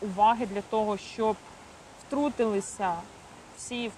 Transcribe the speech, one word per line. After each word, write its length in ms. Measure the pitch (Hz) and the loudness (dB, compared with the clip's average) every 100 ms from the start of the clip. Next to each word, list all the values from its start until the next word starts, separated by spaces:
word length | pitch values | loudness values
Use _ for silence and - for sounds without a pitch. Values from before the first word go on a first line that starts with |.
уваги 440 | 208 185 214 233 226 | -2 6 6 6 2
для 60 | 196 | -2
того, 360 | 196 220 214 202 | 0 2 2 0
щоб 400 | - - 220 202 - - - - - - - | -4 0 0 0 -4 -18 -18 -20 -20 -18 -4
втрутилися 840 | 277 294 240 226 202 196 - 190 170 196 - - - - - | 2 2 2 2 2 -2 -2 -2 -2 -6 -16 -18 -18 -18 -14
всі 300 | - 240 | -6 -4
в 40 | 233 | -4